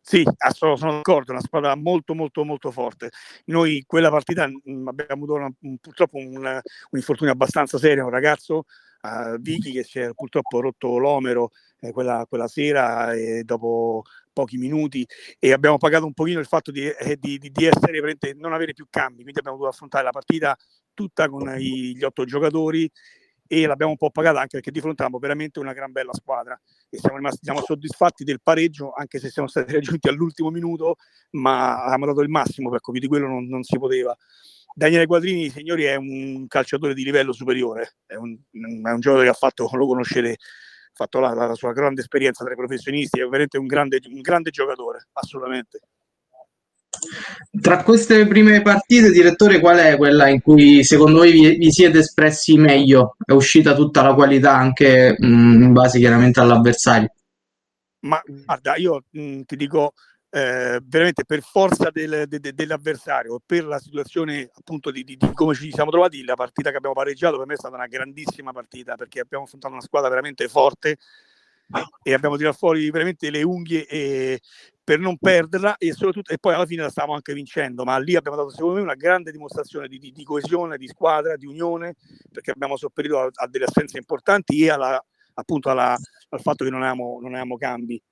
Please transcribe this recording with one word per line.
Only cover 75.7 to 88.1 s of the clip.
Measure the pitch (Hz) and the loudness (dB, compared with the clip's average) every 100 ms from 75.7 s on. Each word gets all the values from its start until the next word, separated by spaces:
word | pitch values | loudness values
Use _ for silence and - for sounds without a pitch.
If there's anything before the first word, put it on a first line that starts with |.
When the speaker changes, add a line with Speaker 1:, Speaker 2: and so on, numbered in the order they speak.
| 208 | -4
Speaker 1:
e | 165 | -6
soprattutto, | 151 190 185 196 | -4 -4 -4 -8
e | - | -6
poi | 202 | -2
alla | 165 175 | -2 -4
fine | 165 | -6
la | 151 | -8
stavamo | - 147 | -8 -8
anche | 147 135 | -8 -10
vincendo, | 143 139 - 139 123 | -14 -12 -10 -10 -8
ma | 127 131 | -6 -4
lì | 143 | -2
abbiamo | 170 151 147 | -2 -2 -8
dato | 143 | -10
secondo | 135 165 190 | -6 -6 -4
me | |
una | 190 | -6
grande | 135 160 185 160 | -6 -2 -2 -4
dimostrazione | 156 147 147 143 151 139 | -18 -16 -14 -14 -14 -16
di, | 131 | -20
di, | 139 | -20
di | 135 | -20
coesione, | 143 147 143 175 170 147 | -10 -8 -4 -4 -4 -10
di | 127 | -16
squadra, | - 165 156 156 151 | -4 -2 -2 -4 -8
di | 139 | -12
unione, | 147 170 170 170 165 _ _ _ | -10 -8 -8 -12 -18 _ _ _
perché | - - | -18 -12
abbiamo | 131 135 139 | -10 -8 -8
sopperito | 143 - 147 147 | -10 -10 -6 -4
a, | 131 | -4
a | - 123 | -8 -10
delle | 131 | -6
assenze | 127 123 151 139 | -2 -2 -4 -12
importanti | 120 143 - 202 - 147 | -10 -8 0 -2 0 0
e | 160 | 0
alla, | 147 131 131 _ _ _ | 0 -4 -6 _ _ _
appunto | - - 160 135 | -16 -8 -6 -4
alla, | 131 123 123 143 _ _ | -2 0 -2 -8 _ _
al | 135 | -10
fatto | - 147 | -6 -6
che | 131 | -6
non | 131 | -6
avevamo, | 131 127 123 123 | -6 -6 -10 -14
non | 123 | -14
avevamo | 127 127 123 | -14 -12 -10
cambi. | 135 120 117 117 _ | -10 -10 -12 -14 _